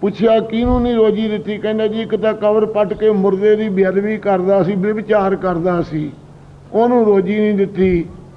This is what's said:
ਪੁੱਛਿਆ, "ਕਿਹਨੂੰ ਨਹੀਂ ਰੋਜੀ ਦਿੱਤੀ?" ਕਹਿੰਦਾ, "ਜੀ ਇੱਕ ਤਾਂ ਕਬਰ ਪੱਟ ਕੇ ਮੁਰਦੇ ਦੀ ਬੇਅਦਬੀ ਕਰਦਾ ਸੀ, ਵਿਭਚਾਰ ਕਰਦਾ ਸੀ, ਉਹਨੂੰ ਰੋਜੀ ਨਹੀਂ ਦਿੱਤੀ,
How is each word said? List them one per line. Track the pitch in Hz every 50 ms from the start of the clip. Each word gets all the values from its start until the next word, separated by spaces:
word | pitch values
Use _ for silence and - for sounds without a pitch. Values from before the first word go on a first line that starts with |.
ਪੁੱਛਿਆ, | - 202 185 - 202 226 226 226
"ਕਿਹਨੂੰ | 208 - - 226 240 247 247 247
ਨਹੀਂ | 240 240 240
ਰੋਜੀ | 226 220 220 196 196 220 220
ਦਿੱਤੀ?" | 214 208 160 185 214 202
ਕਹਿੰਦਾ, | 208 214 214 214 220 214
"ਜੀ | 208 220
ਇੱਕ | 226 - 220
ਤਾਂ | 208 196 214 214
ਕਬਰ | 214 208 208 214 220 214
ਪੱਟ | 214 220 208 214 190 208
ਕੇ | - 208 220
ਮੁਰਦੇ | 214 202 185 202 190 190 196 214 214
ਦੀ | 214 214 220
ਬੇਅਦਬੀ | 196 185 196 185 185 196 202 214 214 214
ਕਰਦਾ | - 202 196 185 180 185 202 196 175
ਸੀ, | 160 175 190
ਵਿਭਚਾਰ | 180 208 220 214 208 - 214 214 196 190 196
ਕਰਦਾ | 175 156 185 180 165 165 185 180 175
ਸੀ, | 160 - 160 160 151 147 - - - - - - - - - - - - -
ਉਹਨੂੰ | 208 226 240 240 240 226
ਰੋਜੀ | 214 208 196 185 175 208 214
ਨਹੀਂ | 214 214 214
ਦਿੱਤੀ, | 196 196 185 - 165 185 185 180 170 160 - - - - - -